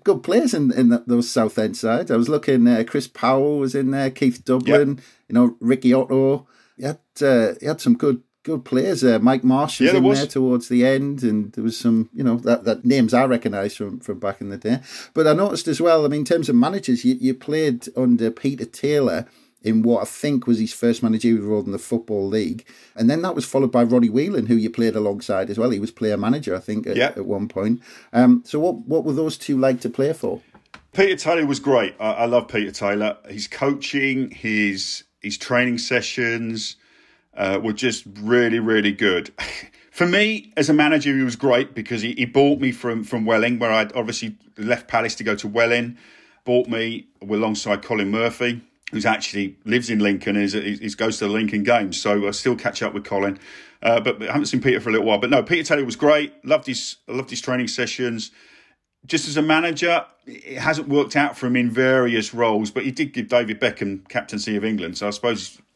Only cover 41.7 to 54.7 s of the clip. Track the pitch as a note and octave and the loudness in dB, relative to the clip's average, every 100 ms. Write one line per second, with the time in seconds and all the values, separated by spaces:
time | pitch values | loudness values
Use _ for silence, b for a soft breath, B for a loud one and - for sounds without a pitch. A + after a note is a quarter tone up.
41.7 | A2+ G#2+ A#2 A#2 B2 A#2+ C#3 C#3+ C#3+ C3 | -6 -6 -6 -4 -4 0 4 4 4 -2
42.7 | A#2+ B2 A2+ G#2 A#2 A2 A2 A#2 A#2+ A#2 | -2 -4 -4 -4 -2 2 2 2 0 0
43.7 | A2 G#2+ B2+ A2+ G#2+ A2+ G#2+ _ - G#2+ | 0 0 -4 -4 -6 -8 -12 _ -8 -2
44.7 | A#2+ - A#2 A2+ - A2 G#2 G#2+ A2+ A#2 | -2 -2 -2 -2 -4 -4 -4 -2 0 2
45.7 | A#2+ A#2+ A#2+ b b b b - B2 A#2+ | 2 -2 -10 b b b b 0 0 2
46.7 | A2+ A2+ A2+ - _ G2+ G#2+ A2 G#2 A2+ | -2 -4 -6 -14 _ -4 -2 0 -2 -2
47.7 | G2+ - A2 G2+ A2 A#2 - A#2+ A#2+ - | -4 -2 -2 -2 0 -2 -2 -4 -4 -12
48.7 | _ - A2 A2 A2 - G#2 G2 - G#2+ | _ -10 -4 -2 -2 -4 -6 -6 -8 -2
49.7 | B2 A#2+ G#2+ G#2 G2 G#2+ G2+ G2+ G#2+ G2+ | -2 0 0 2 0 -2 -2 0 -2 -6
50.7 | G2+ A2 G2+ A2 G#2+ G#2 A2 G#2 G#2+ G2+ | -6 -8 -4 -4 -2 -2 -2 -2 -2 2
51.7 | A#2+ G2 F2 G#2+ G#2 G2+ G2+ C3 A#2 A#2+ | 2 0 -4 0 0 -2 -2 -2 -2 -4
52.7 | - G#2+ G2+ - G2 G2 F#2+ B B B | -4 -6 -8 -6 -4 -2 -6 B B B
53.7 | B A2+ A#2 A2 G#2 A2 - G#2+ B2+ C3 | B 0 2 0 -4 -4 -2 -2 0 0